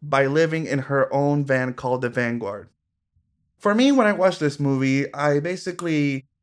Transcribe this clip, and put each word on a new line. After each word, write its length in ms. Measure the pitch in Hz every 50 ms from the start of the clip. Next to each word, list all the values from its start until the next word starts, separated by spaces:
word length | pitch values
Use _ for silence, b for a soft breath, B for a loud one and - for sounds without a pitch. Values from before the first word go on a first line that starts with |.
by 260 | - 147 139 135 139 135
living 380 | 143 156 165 160 156 160 160
in 140 | 101 135 139
her 340 | 131 - 139 139 131 131 135
own 300 | 139 143 143 147 147 143
van 300 | 135 131 127 127 127 123
called 280 | - - 127 127 127
the 80 | 131 120
Vanguard. 600 | 117 127 123 117 120 117 110 98 101 101 95 - _ _ _ _ _ _ _ _ _ _ _ _ _ _ _ _ _ _
For 160 | - 208 208
me, 200 | 220 254 277 285
when 140 | 262 226 208
I 40 |
watched 300 | 202 170 185 190 175 -
this 180 | 151 143 147 -
movie, 540 | 143 139 135 131 135 135 135 139 139 - -
I 260 | 139 147 151 143 147
basically 840 | 151 175 185 180 - 185 175 - 175 170 160 151 147 143 135 135 - _ _ _